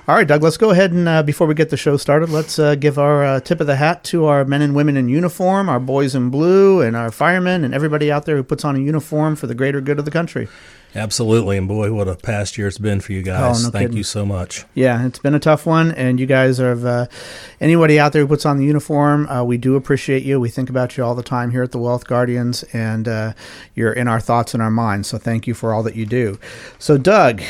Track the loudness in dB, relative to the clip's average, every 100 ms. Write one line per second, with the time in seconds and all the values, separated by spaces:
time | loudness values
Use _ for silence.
0 | 0 2 4 4 2 2 4 4 4 2
1 | 2 2 2 0 0 2 0 -2 0 0
2 | 2 0 2 -2 -4 0 0 2 0 2
3 | 2 2 2 -2 -2 -2 0 0 0 -2
4 | -4 0 2 2 2 0 2 2 2 2
5 | 2 0 0 0 0 0 0 -2 -2 0
6 | 0 0 -2 0 4 6 6 4 2 0
7 | -4 -2 0 2 0 0 -2 -2 -2 0
8 | 0 -2 -2 -2 -2 -4 -2 -2 -2 -4
9 | -4 -2 -2 -2 -6 -4 -2 -2 -4 -4
10 | -4 -4 -4 -6 -10 -12 -20 -20 _ -10
11 | -6 -2 2 2 2 -2 -2 -2 -2 -2
12 | -4 -4 -6 -6 -6 -4 -6 -4 -2 -2
13 | -4 -6 -4 0 0 0 -2 -2 -2 -2
14 | -4 -4 -4 -4 -6 -12 -10 0 2 2
15 | -2 -2 0 2 2 2 2 2 2 0
16 | 0 0 2 2 2 2 0 0 -2 -2
17 | -4 -10 -18 -18 -18 -2 2 4 6 6
18 | 4 2 2 2 0 0 2 0 0 0
19 | 2 2 0 -2 -2 -2 0 0 0 -2
20 | 0 -2 0 -2 -2 -4 -4 -2 -4 -2
21 | -4 -4 -4 -4 -2 -2 -4 -4 -4 -4
22 | -2 -2 0 0 -2 -4 -6 -4 -4 -4
23 | -4 -4 -4 -8 -16 -20 -14 -2 -2 0
24 | 0 0 0 0 0 -2 0 0 0 -2
25 | -4 -8 -4 -4 -4 -4 -2 -2 -2 -4
26 | -4 -2 -2 -4 -12 -20 -20 -6 2 4
27 | 6 6 6 2 -6